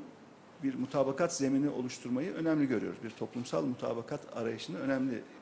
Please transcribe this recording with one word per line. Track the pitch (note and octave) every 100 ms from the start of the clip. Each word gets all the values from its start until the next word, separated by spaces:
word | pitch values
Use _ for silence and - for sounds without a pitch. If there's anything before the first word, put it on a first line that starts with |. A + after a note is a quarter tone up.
| - - - - - -
bir | C3+ B2+
mutabakat | B2+ D3 C3+ C#3 E3+
zemini | - C3+ C3+ C#3+
oluşturmayı | - B2 - A#2+ B2+ F3
önemli | E3+ D#3+ D#3 C#3
görüyoruz. | A2 G2 -
Bir | A2+
toplumsal | - A2 B2 B2 E3 D3
mutabakat | B2 B2 A#2 A#2 D3 - A#2
arayışını | A2+ A2+ - F3+
önemli | C3+ C3+ C3 A2 - -